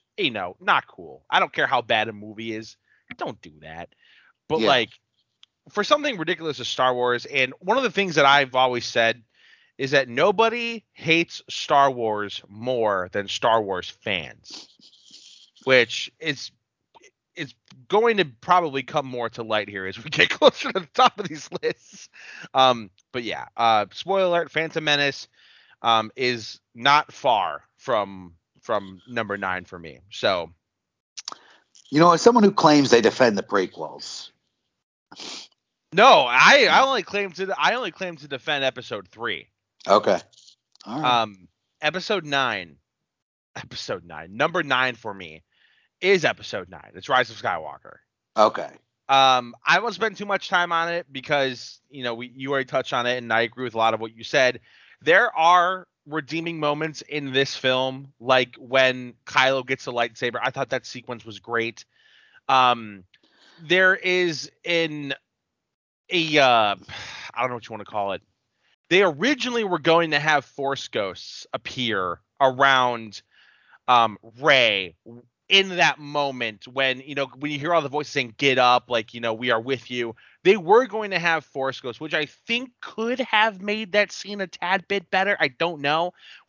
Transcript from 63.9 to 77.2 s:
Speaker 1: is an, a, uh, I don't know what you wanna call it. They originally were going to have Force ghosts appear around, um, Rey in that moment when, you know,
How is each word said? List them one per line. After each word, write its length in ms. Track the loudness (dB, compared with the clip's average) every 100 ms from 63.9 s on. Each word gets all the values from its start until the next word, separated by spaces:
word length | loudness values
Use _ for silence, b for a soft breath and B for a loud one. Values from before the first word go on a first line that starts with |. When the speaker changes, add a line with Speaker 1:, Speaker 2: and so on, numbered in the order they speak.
| 2
Speaker 1:
is 560 | 0 0 0 -4 -12 _ -4
an, 480 | -2 -2 -6 -10 -12 _ _ _ _ _ _ _ _ -4
a, 280 | -2 2 4
uh, 380 | 6 6 2 -2 -8 B B B B
I 80 | -6
don't 80 | -6
know 60 | -6
what 120 | -12
you 60 |
wanna 120 | -16 -10
call 260 | -6 -4
it. 80 | -6 _ _ _ _ _ _ 0
They 140 | 4
originally 600 | 4 2 -2 -2 -4 -4
were 160 | -2 -2
going 320 | 4 4 4
to 80 | 0
have 260 | 2 0 -2
Force 420 | -6 -4 -4 -6
ghosts 580 | -4 -4 -8 -16 -18 -12
appear 640 | -10 -10 -6 -2 -2 -4 -6 _ 0
around, 800 | 0 4 4 4 2 -2 -10 -18 _ b b b b b 2
um, 300 | 2 2 -2 -20 -4
Rey 560 | 2 4 4 0 -6 -12 -20 -20 _ _ 0
in 220 | 0 0 2
that 200 | 0 0
moment 680 | -6 -4 -4 -4 -8 -10 -12
when, 320 | -4 -2 -4
you 140 | -8
know, 100 | -8